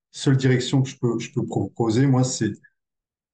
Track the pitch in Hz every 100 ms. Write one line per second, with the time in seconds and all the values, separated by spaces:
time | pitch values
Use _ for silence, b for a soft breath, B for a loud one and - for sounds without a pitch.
0 | _ - 143 131 131 127 - 139 131 -
1 | 120 165 - 120 - - 101 - 113 110
2 | 139 127 127 - 107 - b b _ _
3 | _ _ _